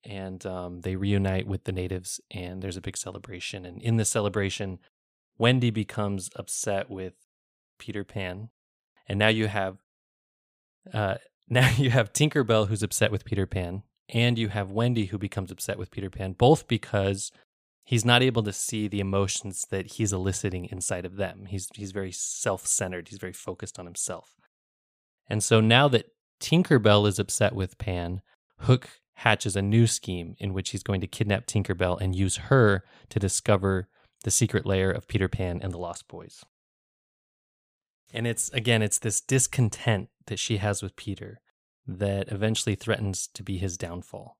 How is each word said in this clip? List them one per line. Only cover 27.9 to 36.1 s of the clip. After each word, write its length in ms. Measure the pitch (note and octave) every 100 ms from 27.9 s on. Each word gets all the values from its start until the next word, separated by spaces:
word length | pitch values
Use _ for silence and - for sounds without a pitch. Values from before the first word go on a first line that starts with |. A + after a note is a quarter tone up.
| F2+ F2 F#2 - _ _ _
Hook 300 | - B2+ - - _ _
hatches 360 | - G#2 - F#2+
a 60 |
new 260 | G2 A2+ A2+
scheme 480 | - - F2+ E2+ -
in 140 | G2
which 180 | F#2+ F#2+
he's 120 | G2
going 160 | - G2
to 60 | F#2
kidnap 380 | - G#2 G2 -
Tinkerbell 560 | G#2+ F#2+ F2+ F#2 F2+
and 140 | F#2 F#2
use 220 | F#2+ -
her 460 | - C3+ A2 G2 - - -
to 100 | -
discover 680 | G2 - - G2+ G2 F#2+ F#2 _ _ _
the 80 | -
secret 340 | - A#2 G#2 -
lair 240 | F#2+ F#2+
of 160 | - -
Peter 200 | G2+ F#2
Pan 320 | - F#2 F2
and 100 | G2
the 60 | E2+
Lost 300 | F2 F2
Boys. 360 | -